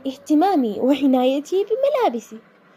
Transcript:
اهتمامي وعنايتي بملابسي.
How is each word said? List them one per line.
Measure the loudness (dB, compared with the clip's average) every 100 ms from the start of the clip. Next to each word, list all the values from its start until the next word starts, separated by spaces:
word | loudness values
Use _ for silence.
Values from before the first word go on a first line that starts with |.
| -6
اهتمامي | -10 0 2 2 2 0 0
وعنايتي | 0 2 2 2 2 -2 -2 -4
بملابسي. | -2 -2 0 0 -2 -2 -10 -20 -20 _ _